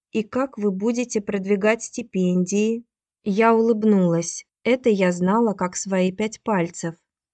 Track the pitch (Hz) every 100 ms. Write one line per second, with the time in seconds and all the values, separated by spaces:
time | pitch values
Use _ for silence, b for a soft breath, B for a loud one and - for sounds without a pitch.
0 | _ 220 214 254 269 - 208 190 214 240
1 | 240 220 208 202 190 208 214 226 - -
2 | 240 185 180 180 180 196 220 233 - _
3 | _ _ - 196 226 226 226 220 214 202
4 | 175 165 170 - - _ 220 254 254 202
5 | 180 175 180 220 233 196 180 - 190 190
6 | 185 185 214 - - 196 170 - 165 165
7 | _ _ _